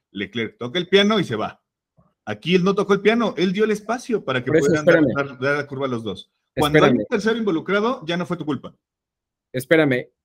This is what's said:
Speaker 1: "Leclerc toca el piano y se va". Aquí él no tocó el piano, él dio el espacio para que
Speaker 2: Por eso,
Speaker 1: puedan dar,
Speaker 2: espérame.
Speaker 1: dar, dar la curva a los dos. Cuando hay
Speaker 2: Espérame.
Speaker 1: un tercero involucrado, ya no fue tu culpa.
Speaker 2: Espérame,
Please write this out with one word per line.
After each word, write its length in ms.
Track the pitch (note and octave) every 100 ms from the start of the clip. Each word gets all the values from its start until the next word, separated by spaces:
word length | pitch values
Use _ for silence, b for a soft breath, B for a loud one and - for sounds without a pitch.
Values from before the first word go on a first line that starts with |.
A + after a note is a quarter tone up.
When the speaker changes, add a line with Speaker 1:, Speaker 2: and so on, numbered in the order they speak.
| _
Speaker 1:
"Leclerc 440 | G2 G2 A#2 G#2+ -
toca 200 | B2 E3+
el 100 | F3
piano 300 | F#3+ G3+ G#3+
y 60 |
se 100 | D#3+ G#2+
va". 260 | G2 - _ _ _ _ _ _
Aquí 300 | - G#2+ D#3
él 80 | F3+
no 100 | F3+ G3
tocó 180 | G3
el 60 | G3
piano, 340 | G3+ A#3 G#3 -
él 160 | F#3
dio 120 | F#3
el 80 | A3
espacio 520 | G#3+ - A#3+ - G#3+
para 180 | - B2+
que 60 | B2+
Speaker 2:
Por 60 | D#3
eso, 80 | C#3
Speaker 1:
puedan 160 | D#3 D3
dar, 100 | E3
Speaker 2:
espérame. 300 | C#3+ B2 C#3
Speaker 1:
dar, 100 | C3
dar 160 | C3+ D3
la 80 | C#3
curva 200 | C3+ C3+
a 40 |
los 120 | A#2
dos. 280 | A2 F#2 - _ _ -
Cuando 220 | D3 D3+
hay 60 |
Speaker 2:
Espérame. 160 | D3 B2+
Speaker 1:
un 60 | -
tercero 300 | A#3+ G#3+ A#3
involucrado, 680 | G#3 D#3+ D#3 G3+ A3 C4 D#3
ya 100 | F3
no 100 | E3+
fue 100 | F3
tu 80 | D3+
culpa. 280 | C3+ - _ _ _ _ _ _ _ _
Speaker 2:
Espérame, 560 | C3 - D#3+ D3 B2+ - _